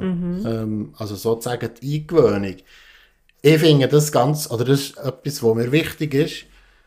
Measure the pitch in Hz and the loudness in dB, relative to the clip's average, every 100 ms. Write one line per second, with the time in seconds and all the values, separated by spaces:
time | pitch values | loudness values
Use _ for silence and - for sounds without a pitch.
0 | 185 180 175 180 226 113 110 107 - - | -4 -4 -4 -6 -6 -4 -4 -6 -8 -10
1 | 107 101 113 117 123 120 117 - 135 151 | -10 -4 -2 -2 -4 -6 -8 -8 -6 -6
2 | 151 165 117 104 98 90 _ - - - | 0 4 4 2 -4 -8 _ -20 -20 -20
3 | _ _ _ _ 143 156 165 147 127 147 | _ _ _ _ 4 6 6 4 4 2
4 | 151 135 127 123 - 117 123 139 - - | 2 0 0 0 -4 -4 0 0 0 -8
5 | 131 - 143 - 117 113 117 147 160 - | -10 -8 -10 -2 0 0 0 0 -2 -6
6 | 151 135 156 - - _ _ _ | -2 0 -2 -4 -16 _ _ _